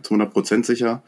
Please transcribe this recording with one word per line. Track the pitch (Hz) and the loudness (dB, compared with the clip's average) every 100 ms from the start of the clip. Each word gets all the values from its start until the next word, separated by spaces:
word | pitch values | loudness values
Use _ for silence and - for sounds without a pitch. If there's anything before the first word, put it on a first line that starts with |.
zu | - | -2
hundert | 107 104 | 0 0
Prozent | 101 98 113 120 | 0 0 0 0
sicher, | 120 117 120 | 0 -2 -4